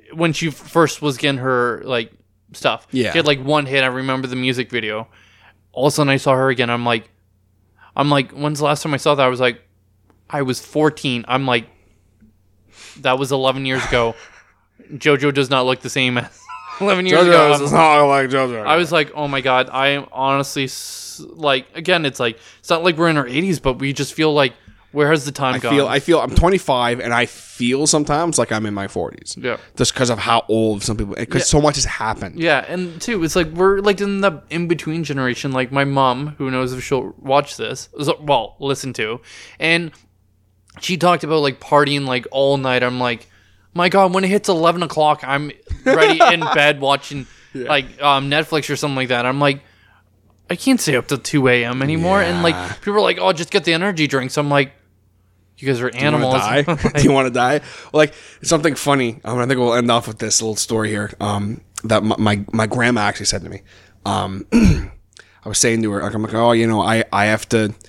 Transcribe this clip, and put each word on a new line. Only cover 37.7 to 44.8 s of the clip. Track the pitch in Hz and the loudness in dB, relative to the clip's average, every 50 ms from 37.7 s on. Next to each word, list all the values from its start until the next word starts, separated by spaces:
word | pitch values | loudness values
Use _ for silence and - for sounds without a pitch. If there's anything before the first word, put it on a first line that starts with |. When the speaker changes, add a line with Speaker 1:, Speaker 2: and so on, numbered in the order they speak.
| 131 127 - - - - | -10 -10 -14 -14 -10 -4
Speaker 1:
so, | 147 147 160 - | -2 -2 -2 -2
well, | 151 147 143 120 107 101 - - | 0 0 0 0 0 -4 -10 -8
listen | 139 139 143 - - 135 120 | -4 -4 -4 -4 -6 -8 -6
to, | - 110 107 117 131 - - - - - - - - | -6 -4 -6 -6 -8 -12 -16 -20 -20 -20 -20 -10 -4
and | 156 160 165 170 175 156 - - _ _ _ _ _ _ _ _ _ _ _ _ _ _ - - | 0 0 0 0 -2 -4 -12 -18 _ _ _ _ _ _ _ _ _ _ _ _ _ _ -16 -10
she | - - 185 | -6 -4 -2
talked | 156 170 180 175 165 - | 0 2 2 2 2 0
about, | 147 160 156 | 0 0 0
like, | 147 139 127 - | 0 0 -2 -6
partying, | - - 151 147 147 139 143 143 139 | -2 2 4 4 4 4 0 -2 -2
like, | 131 127 127 117 - | -2 -4 -4 -4 -4
all | - 135 139 139 139 | 0 2 2 2 2
night. | 139 131 131 127 127 123 | 2 0 0 0 2 0
I'm | 123 123 127 | 0 0 -2
like, | 123 123 120 113 - _ _ _ _ _ _ _ _ _ - | -2 -2 -2 -4 -8 _ _ _ _ _ _ _ _ _ -2
"My | 175 175 185 | 0 0 2
God, | 180 196 196 185 180 | 4 4 4 4 4
when | 190 190 | 2 0
it | 185 | 2
hits | 196 208 - - | 0 0 0 0
eleven | 185 160 165 170 170 180 | 0 2 2 2 2 2